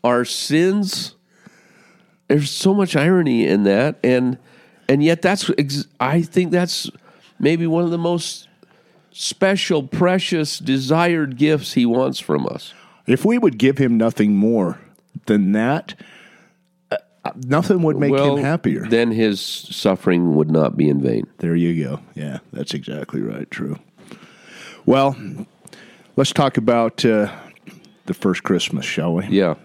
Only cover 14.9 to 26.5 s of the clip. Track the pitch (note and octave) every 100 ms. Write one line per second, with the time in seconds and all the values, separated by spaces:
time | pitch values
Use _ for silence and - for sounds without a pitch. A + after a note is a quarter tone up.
14.9 | _ _ - - G#2+ F#2+ G#2 A#2 D3 -
15.9 | - - - - _ _ _ _ _ _
16.9 | G#2 _ _ - - B2+ D3 F3 F#3+ D#3+
17.9 | - C#3+ C3+ C#3+ C#3+ C#3 E3 - - A2
18.9 | A#2 A#2 A2 A2+ F#2+ - - - - G#2
19.9 | F#2 - F2 F2 D2+ D#2 D#2+ D2 - D2+
20.9 | C#2 C2+ A1+ - _ E2+ E2+ E2+ E2 C#2
21.9 | C#2 - - D2+ C2+ _ - C#2 D2+ -
22.9 | D2 - - A1 A1 - - C#2 - _
23.9 | _ - - - - - - - - -
24.9 | C3 C#3 C3+ G#2 - - _ - - -
25.9 | - _ - C#3 - C#3